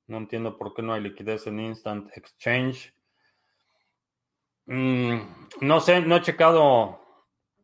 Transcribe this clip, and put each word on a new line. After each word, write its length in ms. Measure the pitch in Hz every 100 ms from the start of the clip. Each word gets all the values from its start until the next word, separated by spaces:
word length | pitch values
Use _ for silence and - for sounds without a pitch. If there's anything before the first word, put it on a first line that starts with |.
| -
No 120 | 110
entiendo 400 | 107 113 113 104
por 160 | 104
qué 80 | -
no 100 | 113
hay 80 | 110
liquidez 460 | 101 98 101 110 110
en 140 | 104
Instant 500 | 110 110 - 104 101
Exchange. 800 | - - _ - 123 131 127 - _ _ _ _ _ _ _ _ _ _ _ _ _ _ _ _ _ -
Mm, 520 | 127 131 127 123 117 104 - - -
no 200 | 139 160
sé, 200 | 160 180
no 160 | 165 170
he 40 |
checado. 800 | 175 - 160 165 147 123 101 - _ _ _ _ _ _